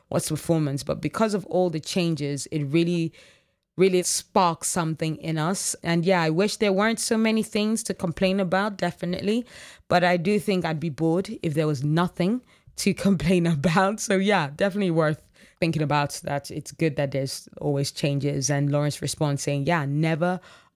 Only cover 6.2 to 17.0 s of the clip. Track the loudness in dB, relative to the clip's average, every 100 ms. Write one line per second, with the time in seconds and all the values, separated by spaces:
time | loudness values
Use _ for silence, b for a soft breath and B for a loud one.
6.2 | 2 2 0 2 0 2 2 0 0 2
7.2 | 2 2 0 -2 0 -2 -4 -4 -4 0
8.2 | 0 2 0 0 0 -2 -4 -4 -6 -4
9.2 | 0 -2 -2 B B B 0 2 4 2
10.2 | 2 0 2 0 0 -2 -4 -2 0 0
11.2 | -2 -4 -4 0 0 0 2 2 0 0
12.2 | 0 0 -4 b b -4 -2 2 2 2
13.2 | 4 2 2 2 2 4 2 2 0 2
14.2 | 4 2 0 0 -2 0 0 2 2 0
15.2 | -8 B B B 0 0 2 2 0 -4
16.2 | -6 -6 -6 -10 -10 -2 0 0